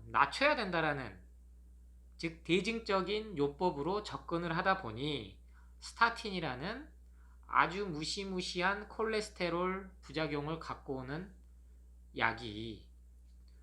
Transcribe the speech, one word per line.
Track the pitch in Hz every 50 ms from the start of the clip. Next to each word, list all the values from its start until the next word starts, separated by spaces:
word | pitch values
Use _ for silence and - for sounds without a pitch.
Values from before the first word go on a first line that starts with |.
| -
낮춰야 | 117 110 117 139 - - - - 196 -
된다라는, | 247 214 190 175 165 160 151 147 139 127 107 92 90 - - - - - - - - - - - - - - - - - - -
즉 | - - 165 165 - -
대증적인 | - 170 196 180 226 226 226 226 - 202 190 180 175 208 214 220 214 190
요법으로 | 143 143 143 143 - 185 180 151 143 139 165 196 208 208
접근을 | - - - - - 170 170 175 170 160
하다 | 175 185 196 190 185
보니 | - 113 107 117 139 151 147 127 104 95 - - - - - - - - - -
스타틴이라는 | - - - - 233 233 233 - - 214 190 180 165 143 123 123 143 190 226 269 311 - - - - - - - - - - - -
아주 | - - 127 143 160 170 196 208
무시무시한 | 190 156 147 156 156 - 202 196 196 190 180 180 - - 180 175 190 202 208 214
콜레스테롤 | 208 - - 220 220 220 214 208 - - - 180 170 165 175 180 185 185 196 196 190 - -
부작용을 | - - 135 156 160 151 147 147 147 147 165 160
갖고 | - - - - - - 135
오는 | 131 127 127 143 165 190 202 - - - - - - - - - - - - - - - - -
약이 | 135 131 113 113 - 123 110 104 107 113 113 107 92 - - - - - - - - - - - - - - - -